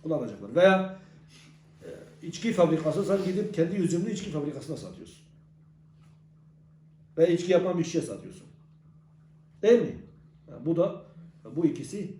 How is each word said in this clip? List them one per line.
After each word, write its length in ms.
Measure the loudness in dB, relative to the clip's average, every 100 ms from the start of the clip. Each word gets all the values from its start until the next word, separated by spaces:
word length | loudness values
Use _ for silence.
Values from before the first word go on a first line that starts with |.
kullanacaklar. 520 | -4 -4 -6 -10 -4 4
Veya, 440 | 6 6 0 -10 -20 -20 -20 -20 -20 -20 -20 -20
e, 440 | -18 -18 -20 -14 -12
içki 260 | -4 -2
fabrikası, 520 | 4 4 4 0 0 0
sen 200 | 0 0
gidip 280 | -2 -2
kendi 220 | 0 0 0
üzümlü 360 | 0 0 -2
içki 200 | -4 -6
fabrikasına 460 | -6 -6 -8 -10 -12
satıyorsun. 400 | -12 -16 -20 -20 _ -20 _ -20 -20 _ -20 -20 -20 -20 -20 -20 -20 _ -20 -20 -20 _ -12 2
Veya 100 | 2
içki 240 | 2 2
yapan 260 | 2 2 -2
bir 60 |
kişiye 200 | -2 -2
satıyorsun. 440 | -4 -10 -14 -20 -20 -20 _ -20 -20 -20 _ _ -20 -20 _ 0
Değil 200 | 6 6
mi? 160 | 6 -6 -16 -20 -20 -20 -20
Yani 140 | -8 -2
bu 100 | 2
da, 260 | 0 -2 -16 -20 -20 -20 -10 0
bu 100 | 0
ikisi 480 | 0 -10 -10 -10